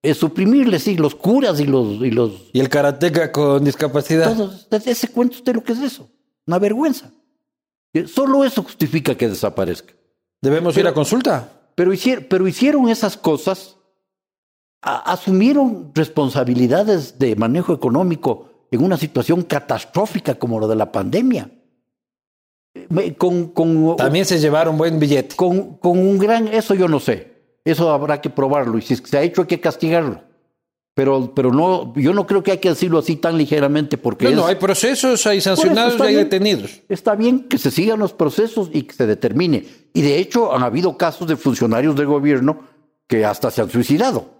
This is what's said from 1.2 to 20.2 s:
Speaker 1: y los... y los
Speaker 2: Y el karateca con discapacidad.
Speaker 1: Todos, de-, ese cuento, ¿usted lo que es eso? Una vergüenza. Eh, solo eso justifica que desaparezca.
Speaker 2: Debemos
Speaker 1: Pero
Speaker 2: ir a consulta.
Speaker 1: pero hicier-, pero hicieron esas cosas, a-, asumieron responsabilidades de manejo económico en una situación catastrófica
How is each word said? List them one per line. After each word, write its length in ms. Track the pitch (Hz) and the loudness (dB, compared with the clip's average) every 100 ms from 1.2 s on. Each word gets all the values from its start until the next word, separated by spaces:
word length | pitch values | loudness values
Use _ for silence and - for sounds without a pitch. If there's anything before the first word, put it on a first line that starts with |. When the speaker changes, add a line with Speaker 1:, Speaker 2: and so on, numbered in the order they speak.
| 175 254 254 151 | 0 2 2 0
Speaker 1:
y 60 | 147 | 0
los... 360 | 135 110 104 127 | 2 0 -2 -2
y 60 | |
los 380 | 117 113 98 - | 0 0 -4 -6
Speaker 2:
Y 60 | 123 | -2
el 100 | 131 | 0
karateca 640 | 147 143 139 175 160 160 | 2 0 0 0 0 -2
con 320 | 143 143 139 | 0 2 2
discapacidad. 680 | 143 135 151 143 139 160 165 226 | 0 0 -2 -2 0 2 2 0
Speaker 1:
Todos, 340 | 196 190 _ | -4 -8 _
de-, 80 | 214 214 | -4 -2
ese 160 | 233 - | -4 -4
cuento, 280 | 233 247 - | -2 -2 -2
¿usted 180 | - 233 | -4 -2
lo 80 | |
que 100 | 240 | -4
es 60 | 233 | -4
eso? 280 | 277 - 123 _ _ _ - | -4 -8 -20 _ _ _ -4
Una 140 | 175 | 0
vergüenza. 520 | 202 220 311 - - _ _ _ _ _ _ _ _ | 0 0 -2 -2 -8 _ _ _ _ _ _ _ _
Eh, 140 | 156 - | -6 -4
solo 360 | - 269 277 269 | -2 2 4 2
eso 180 | - | 0
justifica 520 | - - 151 156 139 131 | -6 -4 -2 0 -2 0
que 120 | 117 | -2
desaparezca. 680 | 95 107 - 92 85 - _ _ _ _ _ | 0 -4 -2 -4 -4 -10 _ _ _ _ _
Speaker 2:
Debemos 340 | 135 151 175 160 | 0 0 2 2
Speaker 1:
Pero 120 | 175 | 2
Speaker 2:
ir 40 | |
a 20 | |
consulta. 580 | 151 143 233 262 151 113 _ _ - | 0 0 0 0 -2 -4 _ _ -2
Speaker 1:
pero 160 | 180 | 0
hicier-, 340 | 190 254 247 143 | 2 0 -2 -2
pero 200 | 185 185 | 0 0
hicieron 420 | - 262 302 240 | 2 2 4 2
esas 280 | 220 208 - | 0 -2 -2
cosas, 600 | - 147 - 190 - _ _ _ _ _ _ _ _ _ _ _ | -2 0 -2 -6 -10 _ _ _ _ _ _ _ _ _ _ _
a-, 280 | - - - | -6 -6 -4
asumieron 800 | 180 - 185 226 285 262 202 160 156 | -4 0 2 4 4 0 -2 -6 -2
responsabilidades 1200 | 156 - 135 143 123 123 123 151 214 190 135 127 | -2 0 -2 0 0 2 2 2 2 0 -2 -2
de 180 | 131 104 | -2 0
manejo 380 | 113 147 180 | 0 0 0
económico 920 | 156 127 127 185 160 131 107 - _ _ | -2 0 0 0 -2 -4 -4 -10 _ _
en 140 | 117 | 0
una 140 | 175 175 | 0 0
situación 440 | 156 143 117 170 | -2 -4 0 -2
catastrófica 920 | 170 143 - 113 - 170 208 202 | 0 -6 -4 -8 -4 -4 -2 -4